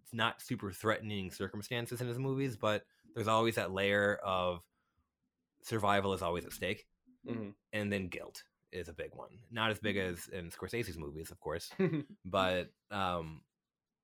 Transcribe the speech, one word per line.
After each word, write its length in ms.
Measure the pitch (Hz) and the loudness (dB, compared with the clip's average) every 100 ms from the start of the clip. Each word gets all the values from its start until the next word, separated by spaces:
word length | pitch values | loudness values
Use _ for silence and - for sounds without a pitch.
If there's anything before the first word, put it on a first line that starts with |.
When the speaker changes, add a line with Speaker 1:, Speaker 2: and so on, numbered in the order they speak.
| - | -8
Speaker 1:
not 280 | 117 113 - | 2 2 0
super 280 | - 113 101 | -4 -4 -4
threatening 600 | 87 110 98 107 104 92 | -2 2 2 0 -4 -4
circumstances 680 | - 95 107 101 120 117 120 | -4 -4 -4 -4 -4 -4 -4
in 60 | 123 | -4
his 120 | 120 | -2
movies, 380 | 135 135 139 107 | -2 0 -2 2
but 280 | 107 104 - _ - | 2 2 0 _ -12
there's 140 | 117 107 | -2 4
always 260 | 110 113 110 | 6 6 4
that 160 | 92 | 0
layer 460 | 95 101 101 101 101 | 2 4 6 6 4
of 380 | 101 92 90 87 - _ _ _ _ _ _ _ _ _ | 2 2 2 0 -6 _ _ _ _ _ _ _ _ _
survival 500 | - 113 98 101 98 | -4 0 4 4 4
is 100 | 95 | 2
always 220 | 87 87 | 0 0
at 80 | 85 | -2
stake. 340 | - 90 107 - _ _ _ - | -6 -4 -4 -8 _ _ _ -8
Speaker 2:
Mm-hmm. 240 | 117 101 104 _ | -6 -6 -12 _
Speaker 1:
And 200 | 107 104 | -2 0
then 160 | 101 90 | 0 -2
guilt 360 | - - - - _ - | -6 -10 -14 -18 _ -12
is 180 | 90 82 | -8 -8
a 40 | |
big 220 | 80 76 | -6 -8
one. 160 | - - 95 - | -8 -16 -16 -10
Not 200 | 117 110 | 0 0
as 80 | 104 | 2
big 180 | 104 98 | 0 0
Speaker 2:
Mm-hmm. 160 | 92 | 0
Speaker 1:
as 160 | 87 - | -2 -6
in 220 | 95 82 | -8 -8
Scorsese's 480 | - 92 117 113 82 | -8 -6 -4 -4 -6
movies, 320 | 73 76 - | -8 -8 -10
of 100 | 87 | -10
course, 300 | 80 82 - - 190 156 | -6 -6 -6 0 0 0
Speaker 2:
<laughs> 260 | 143 - | -6 -12
Speaker 1:
but, 460 | 92 95 92 92 85 _ - | -2 2 4 2 -2 _ -8
um, 500 | 104 95 87 80 78 _ _ _ _ _ _ | -2 0 0 -4 -10 _ _ _ _ _ _